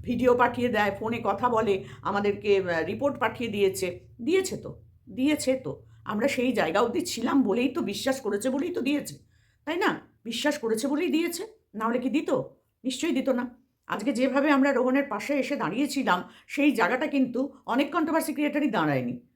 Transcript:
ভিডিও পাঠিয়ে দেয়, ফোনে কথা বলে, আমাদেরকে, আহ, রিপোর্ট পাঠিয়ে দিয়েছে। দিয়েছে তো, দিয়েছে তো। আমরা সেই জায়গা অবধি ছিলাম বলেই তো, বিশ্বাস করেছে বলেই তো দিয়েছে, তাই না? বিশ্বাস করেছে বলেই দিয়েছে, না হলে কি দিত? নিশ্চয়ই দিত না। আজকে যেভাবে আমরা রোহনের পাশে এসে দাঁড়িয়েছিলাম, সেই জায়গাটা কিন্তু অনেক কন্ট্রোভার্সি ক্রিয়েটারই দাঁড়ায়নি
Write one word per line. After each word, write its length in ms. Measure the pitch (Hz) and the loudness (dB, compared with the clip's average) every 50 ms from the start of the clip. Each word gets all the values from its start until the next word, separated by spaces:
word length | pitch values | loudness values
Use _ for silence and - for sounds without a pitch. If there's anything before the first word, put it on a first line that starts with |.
ভিডিও 320 | - - 247 240 247 247 240 | -4 -4 -2 4 6 6 6
পাঠিয়ে 360 | 247 240 233 247 254 240 240 | 6 4 2 2 0 0 0
দেয়, 220 | 208 214 208 202 196 - | 2 2 2 0 0 -4
ফোনে 220 | 220 226 240 226 233 | -6 -6 -6 -2 -2
কথা 260 | 196 208 202 233 247 | -2 -2 0 0 2
বলে, 340 | 240 220 220 202 196 190 - - - - | 2 2 2 2 0 -2 -2 -10 -16 -6
আমাদেরকে, 560 | - - 196 202 208 208 196 202 - 208 196 | -4 -2 -2 0 0 0 -2 -2 2 2 2
আহ, 280 | 196 180 180 170 160 160 | 2 2 0 -2 -2 -2
রিপোর্ট 340 | 170 214 214 269 285 - - | -2 -4 -2 -2 -2 0 0
পাঠিয়ে 300 | 226 220 226 - 240 226 | -2 -2 -2 -2 -6 -4
দিয়েছে। 500 | 196 208 196 190 190 190 190 175 175 180 - - - - | 0 2 2 2 2 0 -4 -6 -6 -10 -18 -20 -16 -6
দিয়েছে 360 | 233 277 359 381 381 - 202 | -2 2 2 2 2 0 -6
তো, 240 | - - - - - - - _ _ _ - | -8 -10 -14 -16 -16 -20 -20 _ _ _ -14
দিয়েছে 500 | 190 226 262 294 302 294 - 254 262 262 - | -4 0 0 0 0 2 0 0 -2 0 -2
তো। 220 | 135 131 - - - - - - | -8 -10 -10 -14 -20 -20 -14 -10
আমরা 220 | - 214 208 - | -6 -2 0 0
সেই 260 | 277 - 262 247 262 220 | 0 0 2 0 0 2
জায়গা 280 | 214 170 160 165 202 | 2 0 2 2 2
অবধি 200 | 233 233 220 359 | 2 2 0 -4
ছিলাম 420 | - - - 233 - 269 269 277 233 | -4 -4 -6 -4 -2 2 4 4 4
বলেই 260 | 208 190 233 247 269 | 4 2 2 2 0
তো, 120 | - 339 | 0 -2
বিশ্বাস 400 | 220 196 196 - - 269 262 269 | -4 -4 -4 -2 -2 -2 -2 -2
করেছে 280 | - 202 208 202 208 262 | -2 -2 -2 -2 -2 -2
বলেই 240 | 247 294 330 349 - | -2 -2 -4 -4 -4
তো 80 | - | -2
দিয়েছে, 340 | 233 269 294 285 - - 147 - - _ _ _ _ _ _ _ _ | 0 0 0 0 -2 -6 -14 -16 -20 _ _ _ _ _ _ _ _
তাই 120 | 285 330 | -6 -2
না? 220 | 349 427 349 160 - - _ _ _ _ | 0 0 0 0 -2 -10 _ _ _ _
বিশ্বাস 340 | 226 226 - - 294 294 | -8 -8 -2 0 0 0
করেছে 300 | - - 220 220 220 - | 0 -2 -2 0 0 0
বলেই 220 | 262 294 285 359 311 | -2 0 0 0 0
দিয়েছে, 380 | 240 311 339 339 339 - 415 - - _ _ _ - | 0 0 0 -2 -4 -8 -10 -12 -14 _ _ _ -8
না 100 | 214 220 | -4 -2
হলে 140 | 226 240 247 | 0 0 0
কি 100 | 240 262 | -2 0
দিত? 200 | 208 311 320 370 294 165 - - - _ _ _ _ _ - | 0 0 0 0 0 0 -2 -6 -14 _ _ _ _ _ -6
নিশ্চয়ই 280 | 254 254 - 302 339 | -6 -4 -2 -2 0
দিত 180 | 269 262 254 269 | 0 0 0 0
না। 300 | 254 247 247 247 - _ _ _ _ _ _ | 0 0 -2 -6 -10 _ _ _ _ _ _
আজকে 260 | - 175 190 202 262 247 | -8 -8 -2 -2 -2 0
যেভাবে 380 | 220 254 262 247 285 277 311 | 2 0 2 2 2 4 4
আমরা 220 | 285 269 269 285 269 | 4 4 4 4 4
রোহনের 300 | 240 247 254 254 277 277 | 2 2 2 2 2 0
পাশে 300 | - 214 208 - - 294 | 0 -6 -8 -4 -2 0
এসে 220 | 277 254 - 285 | 0 0 -2 -4
দাঁড়িয়েছিলাম, 680 | 220 175 151 190 240 294 277 - 277 233 208 180 180 180 - - - _ | -4 -2 -4 -2 -2 -2 -2 -2 -2 2 2 2 0 0 -10 -18 -20 _
সেই 240 | - - 285 277 302 | -8 -2 2 2 4
জায়গাটা 360 | 247 220 185 180 240 247 311 | 4 4 2 2 2 0 -2
কিন্তু 460 | - - 277 262 - - 240 269 277 - - _ | 0 2 0 0 2 0 -4 -4 -4 -6 -14 _
অনেক 260 | - 226 262 302 - | -2 0 0 0 0
কন্ট্রোভার্সি 420 | - 349 311 320 330 320 320 320 269 | 0 0 0 2 0 0 0 -2 -2
ক্রিয়েটারই 360 | - 302 294 - 302 302 262 | -2 -2 0 0 0 0 0
দাঁড়ায়নি 500 | 196 180 160 151 143 127 120 120 123 - - _ _ | 0 0 2 2 2 0 0 -2 -6 -8 -12 _ _